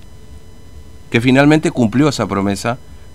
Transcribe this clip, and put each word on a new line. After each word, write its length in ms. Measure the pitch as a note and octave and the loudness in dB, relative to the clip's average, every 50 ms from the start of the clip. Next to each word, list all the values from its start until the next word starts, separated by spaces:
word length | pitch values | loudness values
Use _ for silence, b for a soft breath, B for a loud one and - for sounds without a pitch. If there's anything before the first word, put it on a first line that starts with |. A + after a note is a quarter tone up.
| - - - - - - - - - - - - - - - - - - - - - - | -20 -20 -20 -20 -20 -20 -20 -20 -20 -20 -20 -20 -20 -20 -20 -20 -20 -20 -20 -20 -10 -4
que 100 | - A#2 | -2 0
finalmente 500 | A#2 C3 B2+ C3+ C#3+ D3 D#3 D#3+ E3 E3+ | 2 2 4 4 4 4 4 2 2 0
cumplió 380 | - C#3+ A#2+ G#2 A2 B2 D3+ C#3+ | 0 0 0 0 2 2 0 0
esa 180 | C3 - A2 F#2+ | 0 -2 -4 -4
promesa 500 | G2+ G2 F#2+ G2+ G2 G2 - A#2 B2 - b b b b b b b | -2 -2 -2 -2 -4 -4 -4 -6 -8 -8 b b b b b b b